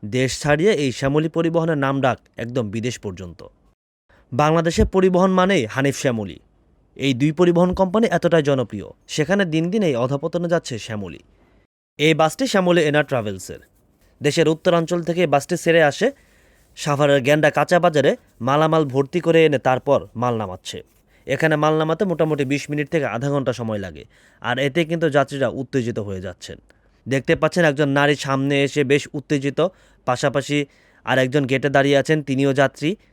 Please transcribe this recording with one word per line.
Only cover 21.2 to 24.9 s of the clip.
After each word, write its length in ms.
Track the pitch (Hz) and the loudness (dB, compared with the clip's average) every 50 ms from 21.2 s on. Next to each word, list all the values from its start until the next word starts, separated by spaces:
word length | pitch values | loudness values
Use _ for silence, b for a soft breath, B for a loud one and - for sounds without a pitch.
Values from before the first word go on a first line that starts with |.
| b | b
এখানে 300 | b 135 139 160 156 156 | b -4 -2 0 0 0
মাল 220 | 151 151 156 156 156 | 2 2 2 2 2
নামাতে 280 | 156 156 165 160 214 | 0 -2 0 -2 -2
মোটামুটি 400 | 190 170 151 165 160 151 143 143 | -2 0 0 0 0 0 -2 -2
বিশ 240 | 127 143 143 - - | -2 -2 -4 -4 -6
মিনিট 220 | 147 147 147 139 | -6 -6 -6 -4
থেকে 140 | - 165 139 | -2 -2 -2
আধা 240 | 117 101 117 131 143 | -2 -4 -4 -4 -2
ঘন্টা 240 | 143 143 135 127 120 | -2 -2 -2 -2 -4
সময় 260 | 117 120 110 110 104 | -4 -4 -6 -6 -6
লাগে, 260 | 98 92 78 73 58 - b b b b b b | -6 -10 -12 -16 -20 -20 b b b b b b
আর 180 | - 113 123 127 | -6 -4 -2 -2
এতে 260 | 139 143 131 175 165 | -2 -2 0 -2 -2
কিন্তু 240 | 156 | -2